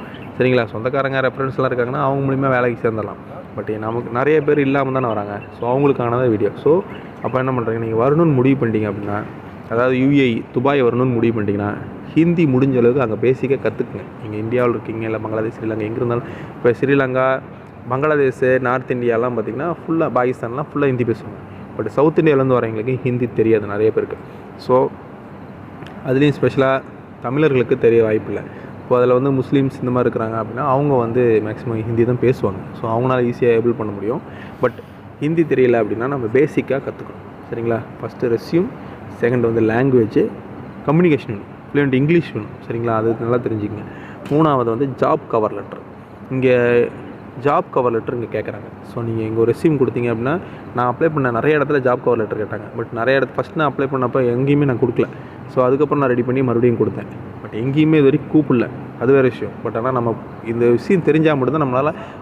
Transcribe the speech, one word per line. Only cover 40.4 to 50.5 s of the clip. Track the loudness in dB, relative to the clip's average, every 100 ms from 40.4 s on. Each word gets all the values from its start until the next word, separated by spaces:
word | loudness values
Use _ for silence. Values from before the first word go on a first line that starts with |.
| -14 -16 -16 -8 0
கம்யூனிகேஷன் | 4 4 2 -2
வேணும், | -10 -12 -18 -4
ஃப்ளூயன்ட் | 0 2
இங்கிலீஷ் | 4 4 2 0
வேணும். | -6 -10 -12
சரிங்களா? | -8 -4 0
அது | 0 2 0
நல்லா | 0 0
தெரிஞ்சுக்கங்க. | 0 -4 -4 -8 -12 -14 -16 -12 -2
மூணாவது | 2 4 4
வந்து | 2 0 -2 0
ஜாப் | 0 0 0
கவர் | 0 0
லெட்டர். | -2 -12 -14 -16 -20 -20 -18 -8
இங்க | 0 4 4 4 4 2 -2 -14 -16 -16 -4
ஜாப் | 0 0 0
கவர் | 0 0
லெட்டர் | 0 -2
இங்க | -6 -4 -6
கேக்குறாங்க. | -6 -8 -12 -16 -12
So | -8
நீங்க | -4 -4
இங்க | -2 2
ஒரு | 2
ரெஸ்யூம் | 4 2 4
கொடுத்தீங்க | 2 0 -2
அப்படின்னா, | 0 -2 -2 -6